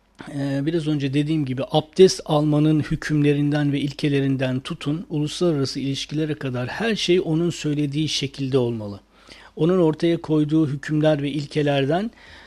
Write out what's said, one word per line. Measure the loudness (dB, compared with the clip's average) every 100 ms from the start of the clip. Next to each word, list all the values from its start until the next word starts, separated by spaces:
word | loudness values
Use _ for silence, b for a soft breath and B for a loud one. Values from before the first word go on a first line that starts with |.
| _ -20 -12 -6
e, | -4 -2 -2
biraz | -2 0
önce | -2 0
dediğim | 0 0 -2 -2
gibi | -4 0
abdest | 0 0 6 6 6 0
almanın | 2 4 4 4 4
hükümlerinden | 2 -4 0 2 4 4 2 2 2
ve | 0
ilkelerinden | -2 -2 0 0 0 0 0 -2
tutun, | -6 -8 -4 -6 -4
uluslararası | -4 -4 0 0 0 -2 -4
ilişkilere | -4 -6 -6 -4 -4
kadar | -4 -4 -4 -6
her | -4 -4 -2
şey | 2 2
onun | 2 0 0
söylediği | -2 -4 -2 -2 -2 -2
şekilde | -4 -6 -6 0 0
olmalı. | 0 -2 -8 -12 _ B B B B -2
Onun | 0 4
ortaya | 2 2 0 -2
koyduğu | 0 0 2 2 0
hükümler | -2 -4 0 2 2
ve | -2
ilkelerden, | -6 -4 -2 0 0 0 0 -4 B B B